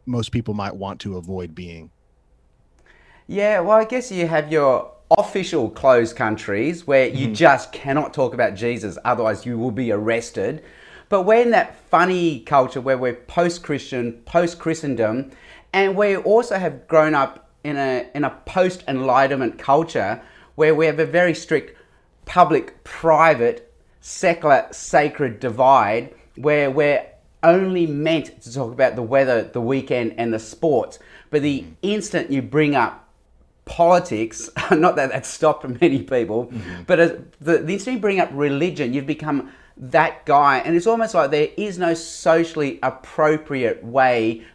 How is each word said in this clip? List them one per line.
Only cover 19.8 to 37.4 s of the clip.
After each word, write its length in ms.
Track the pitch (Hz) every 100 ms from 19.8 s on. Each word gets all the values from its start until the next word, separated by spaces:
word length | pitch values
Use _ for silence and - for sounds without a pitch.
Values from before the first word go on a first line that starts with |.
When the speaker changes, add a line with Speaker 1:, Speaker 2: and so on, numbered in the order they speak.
| 165 127 98 120 - - - -
Speaker 2:
where 200 | 151 151
we 100 | 160
have 140 | 147
a 60 | 147
very 280 | 170 180
strict 420 | 156 - 156 - - _ _ _ _ -
public-private, 1500 | 180 165 147 - - - - 160 156 165 131 120 120 - _ _ _
secular-sacred 1400 | - - 180 170 151 127 - - - 165 151 - 131 104
divide 720 | 123 113 131 135 101 117 139 - _ -
where 340 | 143 147 139
we're 360 | 135 147 139 - - _ _
only 460 | 165 185 190 185 165
meant 540 | 143 160 160 123 -
to 120 | 120
talk 180 | 131 117
about 240 | 120 127 117
the 60 |
weather, 400 | 113 135 131 117
the 200 | - 123
weekend, 520 | 117 135 135 123 113 -
and 140 | 117
the 60 | 110
sports. 640 | - - 165 123 95 - - - _
But 100 | 151
the 200 | 147 135
Speaker 1:
Mm-hmm. 100 | 82 -
Speaker 2:
instant 480 | 196 214 - 170 123
you 140 | 135
bring 320 | 110 143 151 139
up 320 | 113 - _ _ _ _ _ _ -
politics, 840 | - 170 180 175 107 113 - - -
<laughs> 100 | -
not 240 | 160 175 151
that 140 | 131
that 140 | 117 -
stopped 400 | - 156 147 135 120
many 220 | 165 135
people, 440 | - 127 104 113 120
Speaker 1:
Mm-hmm. 360 | 123 90 87 87
Speaker 2:
but 140 | 170
as 180 | 165 - - -